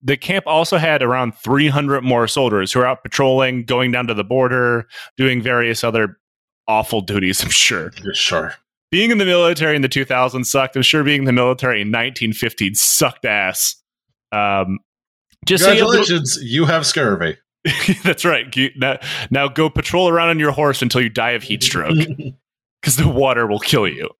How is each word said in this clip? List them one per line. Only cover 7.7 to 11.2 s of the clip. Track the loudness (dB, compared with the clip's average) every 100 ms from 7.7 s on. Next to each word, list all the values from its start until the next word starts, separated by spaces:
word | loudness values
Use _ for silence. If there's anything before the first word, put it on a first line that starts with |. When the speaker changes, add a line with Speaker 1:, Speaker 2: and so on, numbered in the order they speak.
| 0 -6 -12
Speaker 2:
Yeah, | -8
sure. | -4 -2 -2 -4 -10 _ _ -4
Speaker 1:
Being | 0 2
in | 2
the | 2
military | 4 2 2 0 0
in |
the | 0
two | -2 -2
thousands | 0 0 -2 -2
sucked. | 0 0 0
I'm |
sure | 2 2
being | 2 2